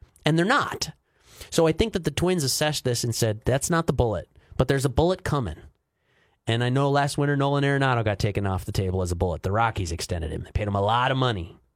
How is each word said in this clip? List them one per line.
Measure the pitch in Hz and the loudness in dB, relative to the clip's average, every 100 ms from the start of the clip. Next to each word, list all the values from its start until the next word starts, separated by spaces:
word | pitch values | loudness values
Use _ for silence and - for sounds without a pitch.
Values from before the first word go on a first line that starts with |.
| - _ 151 | -20 _ 0
And | 160 | 2
they're | 185 | 4
not. | 269 - - - - _ _ _ - - | 2 0 -6 -8 -10 _ _ _ -20 -2
So | - 160 | 2 2
I | |
think | 160 226 | 2 0
that | 190 160 | 0 -2
the | |
Twins | 139 175 185 135 | 0 0 2 0
assessed | - 151 147 127 | 0 0 0 -2
this | 117 | 0
and | 120 113 | -2 0
said, | 113 107 - | 0 0 0
"That's | 131 - | 0 2
not | 165 165 | 0 0
the | |
bullet, | 131 120 92 - - _ - | 0 0 -2 -8 -20 _ -2
but | 127 | 0
there's | 139 131 | 2 0
a | |
bullet | 117 170 185 | 2 2 0
coming." | - 147 104 76 - _ _ _ _ _ _ _ - | -2 -2 -4 -8 -18 _ _ _ _ _ _ _ -2
And | 117 | 0
I | 123 | 2
know | 131 143 | 2 2
last | 139 147 - | 2 0 0
winter | 143 143 | 0 2
Nolan | 139 139 139 | 2 2 2
Arenado | 139 135 120 107 | 2 2 0 0
got | 98 | 0
taken | 107 101 101 | 0 0 -2
off | 92 - | -2 -2
the | |
table | 104 95 92 | -2 0 0
as | 90 | -2
a | 87 | 0
bullet. | 90 78 | -2 -2
The | 92 | -2
Rockies | 104 117 104 87 | 0 0 0 -6
extended | 82 - 85 80 | -6 -6 -6 -6
him. | 80 | -8
They | 82 | -8
paid | - 104 | -6 -2
him | 101 | 0
a | |
lot | 101 120 131 | 2 2 0
of | 131 | 0
money | 127 101 82 - _ | 0 -2 -8 -14 _